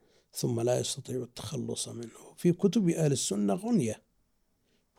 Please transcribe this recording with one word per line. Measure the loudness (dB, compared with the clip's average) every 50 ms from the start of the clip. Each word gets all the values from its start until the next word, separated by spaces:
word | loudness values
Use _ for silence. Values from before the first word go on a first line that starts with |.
| _ _ _ _ _ _
ثم | -8 -4 -2 -2 0 0
لا | 0 2 2 0
يستطيع | 0 -4 -6 -8 -8 -8 -6 -6
التخلص | -8 -8 _ -12 -10 -8 -6 -6 -6 -6 -6 -6 -8 -8
منه. | -10 -12 -12 -14 -16 -18 -20 -20 -6
في | 0 2 2
كتب | 4 4 2 2 4 4 2 2
أهل | 2 4 2 2
السنة | 2 2 0 -2 -2 0 2 0 0
غنية، | 0 0 2 2 2 2 2 -2 -6 _ _ _ _ _ _ _ _ _ _ _ _ _ _ _ _ _ _ _